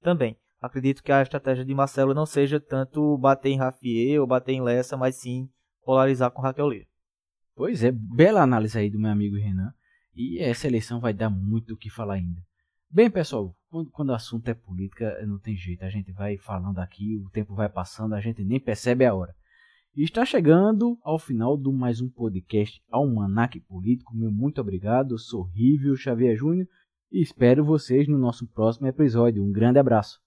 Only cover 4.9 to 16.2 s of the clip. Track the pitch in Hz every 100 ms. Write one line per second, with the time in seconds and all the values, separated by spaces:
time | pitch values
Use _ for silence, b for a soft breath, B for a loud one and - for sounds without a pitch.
4.9 | 139 127 131 127 127 131 _ _ _ -
5.9 | 131 135 131 123 - 131 131 147 110 -
6.9 | _ _ _ _ _ _ - 151 202 117
7.9 | 123 110 123 175 214 139 120 107 110 104
8.9 | 107 107 104 104 101 104 95 98 - _
9.9 | _ _ - 123 170 151 117 147 117 -
10.9 | 120 120 101 113 95 98 113 113 110 107
11.9 | - 104 98 87 87 - _ _ _ _
12.9 | 165 233 196 156 123 98 87 _ 165 156
13.9 | - 139 120 - 117 117 113 - 92 98
14.9 | - 113 - 107 101 110 101 90 90 95
15.9 | 101 95 92